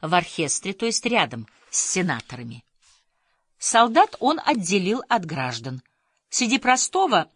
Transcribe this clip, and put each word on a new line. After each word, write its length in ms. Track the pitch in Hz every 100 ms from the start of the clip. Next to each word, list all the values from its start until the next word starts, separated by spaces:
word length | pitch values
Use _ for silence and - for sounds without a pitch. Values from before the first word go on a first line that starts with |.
в 120 | 160
оркестре, 600 | 180 170 - 151 - 190
то 100 | 190
есть 200 | 226 220 240
рядом 400 | 233 113 117 113 _ _
с 100 | -
сенаторами. 840 | - 185 185 117 - 123 117 120 - _ _ _ _ _ _ _ _ _
Солдат 580 | - 226 233 254 427 -
он 180 | 262 320
отделил 580 | - 247 170 196 185 247 -
от 160 | 233
граждан. 580 | 165 135 127 117 127 127 - _ _ _ _
Среди 300 | - 240 262
простого 720 | 247 254 - 370 381 196 -